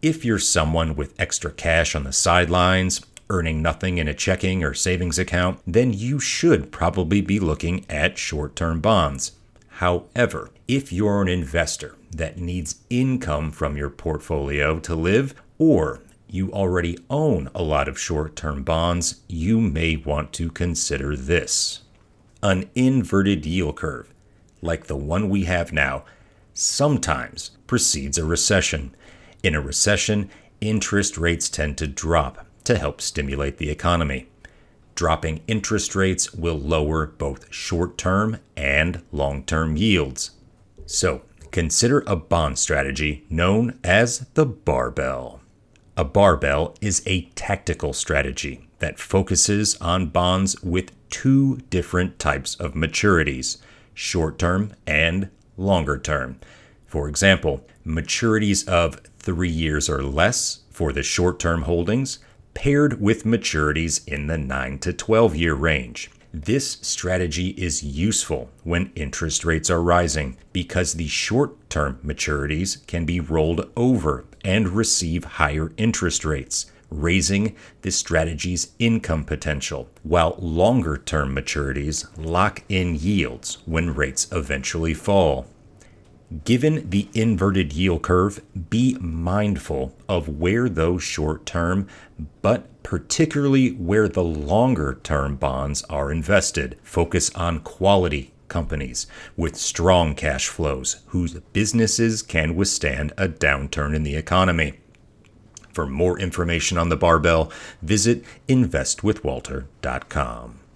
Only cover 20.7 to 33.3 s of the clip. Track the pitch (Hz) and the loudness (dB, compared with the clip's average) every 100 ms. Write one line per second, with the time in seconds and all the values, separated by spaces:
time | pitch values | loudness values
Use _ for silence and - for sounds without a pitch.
20.7 | 82 - 71 67 71 65 85 - - - | -2 -4 -4 -4 -6 0 0 0 -2 -4
21.7 | - - _ _ _ _ _ 104 92 95 | -6 -16 _ _ _ _ _ 0 0 0
22.7 | - 127 131 95 98 98 98 73 87 82 | 2 4 4 2 2 4 2 0 -2 -2
23.7 | 73 80 64 - _ _ _ _ _ 82 | -2 -6 -8 -14 _ _ _ _ _ -6
24.7 | 82 - 71 71 87 104 98 87 90 85 | -6 -4 -8 -2 -2 0 0 0 0 -2
25.7 | 78 69 69 - - _ _ _ - - | 0 0 -2 -10 -20 _ _ _ -4 -4
26.7 | - 143 139 - - - - - _ _ | 2 2 2 0 -2 -4 -12 -16 _ _
27.7 | 131 - 78 69 71 80 85 - 98 85 | 0 2 0 -2 -2 0 0 4 2 2
28.7 | 78 69 - - - - - - 78 69 | -2 -6 -14 -20 -20 -20 -4 0 0 -2
29.7 | - - 101 - 104 98 - _ _ 104 | -2 2 2 2 0 -2 -10 _ _ -2
30.7 | 107 - 101 98 - 85 82 - - 76 | 0 0 0 0 0 0 0 -2 -4 -4
31.7 | 71 78 67 80 82 67 - - _ - | -2 -6 -4 0 2 2 -6 -20 _ -6
32.7 | 117 73 - - - 69 | -4 -4 -6 -8 -4 -4